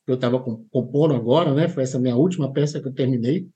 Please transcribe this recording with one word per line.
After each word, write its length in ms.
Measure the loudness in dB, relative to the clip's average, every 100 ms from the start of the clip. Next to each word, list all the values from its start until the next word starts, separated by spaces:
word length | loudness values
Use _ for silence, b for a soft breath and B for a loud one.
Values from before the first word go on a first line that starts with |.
| -4
eu 120 | -2
tava 200 | 0 -2
com, 280 | -2 -8 -4
compondo 440 | -4 -2 2 2
agora, 400 | 2 2 2 4
né? 120 | 2 0
Foi 140 | 0
essa 160 | -2 -2
minha 180 | 0 2
última 360 | 2 2 -2
peça 260 | -2 -2 -2
que 80 | -6
eu 40 |
terminei. 540 | -2 0 0 0 -2 -4